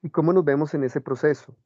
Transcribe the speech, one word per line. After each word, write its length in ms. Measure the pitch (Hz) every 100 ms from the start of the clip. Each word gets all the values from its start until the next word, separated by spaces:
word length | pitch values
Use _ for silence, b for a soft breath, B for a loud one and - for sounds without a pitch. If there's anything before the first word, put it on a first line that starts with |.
¿Y 60 | 170
cómo 240 | - 160
nos 120 | 185
vemos 280 | 151 139 151
en 100 | 156
ese 200 | 131 147
proceso? 520 | - 131 151 143 - -